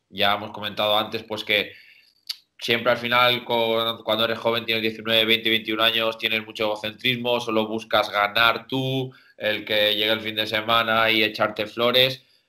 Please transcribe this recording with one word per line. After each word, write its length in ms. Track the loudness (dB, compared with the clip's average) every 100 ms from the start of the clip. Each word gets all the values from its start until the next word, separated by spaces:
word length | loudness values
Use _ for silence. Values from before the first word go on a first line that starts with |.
| _
Ya 260 | -2 0
hemos 160 | 0 -4
comentado 460 | -8 -8 -2 0 2
antes, 260 | 0 -6
pues, 220 | -8 -10
que 280 | 0 0 0 -10 -20 -20 _ _ -16 -16 _ _
siempre 340 | -2 0 2
al 60 | 0
final, 460 | 2 4 4 2
con, 580 | -2 0 2 0 -2 -4
cuando 200 | -2 0
eres 140 | 0 0
joven, 260 | 0 -2
tienes 160 | -2 -2
diecinueve, 460 | -2 -4 0 2 4
veinte, 240 | 2 2
veintiún 320 | 0 0 2
años, 340 | 2 2 -2 -2
tienes 300 | -2 -2 -6
mucho 180 | -4
egocentrismo, 760 | -4 -2 -6 -6 -4 -2 0 -2
solo 280 | 0 -2 0
buscas 420 | -4 0 0 2
ganar 560 | 0 0 2 2 0 -4
tú, 460 | -4 -2 -4 -6 -10 _ -6
el 300 | -2 -2 -2
que 280 | 2 2
llegue 180 | 2 0
el 100 | 0
fin 120 | -2
de 120 | -6 -2
semana 640 | -2 2 2 2 2 4
y 120 | 4
echarte 440 | 2 0 -2 -2 -6
flores. 580 | 0 2 4 4 0 _ _